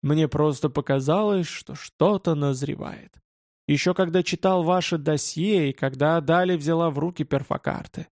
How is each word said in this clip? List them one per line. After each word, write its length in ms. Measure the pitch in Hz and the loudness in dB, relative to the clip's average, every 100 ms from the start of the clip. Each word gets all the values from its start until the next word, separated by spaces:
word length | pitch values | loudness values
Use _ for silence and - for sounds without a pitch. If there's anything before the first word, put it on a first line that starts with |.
Мне 260 | 143 151 156 | 2 2 2
просто 400 | 143 151 135 151 | 2 0 2 -2
показалось, 800 | 127 135 139 135 175 214 196 170 | -2 0 0 2 0 2 0 -2
что 260 | - - | -8 -14
что-то 600 | 135 - _ 170 202 180 151 | -16 -16 _ 2 2 0 0
назревает. 840 | 143 127 139 - - - - _ _ _ _ _ - | 0 -2 -4 -6 -8 -12 -20 _ _ _ _ _ -2
Еще 260 | 147 180 | 0 2
когда 300 | 180 185 175 | 2 2 2
читал 400 | 170 170 190 185 | 0 0 2 2
ваше 360 | 165 180 170 170 | 2 0 0 -2
досье 720 | 143 151 - - 185 202 143 | 0 -2 -2 -2 0 2 0
и 20 | |
когда 440 | 131 139 131 147 165 | 0 -4 0 2 2
Адали 400 | 143 170 185 180 | 2 2 2 0
взяла 340 | 147 165 170 | 0 0 0
в 80 | 143 | 0
руки 260 | 160 180 | -4 -4
перфокарты. 840 | 147 139 139 - - - - - 165 | -2 -2 -2 -4 -4 -6 -8 -14 -16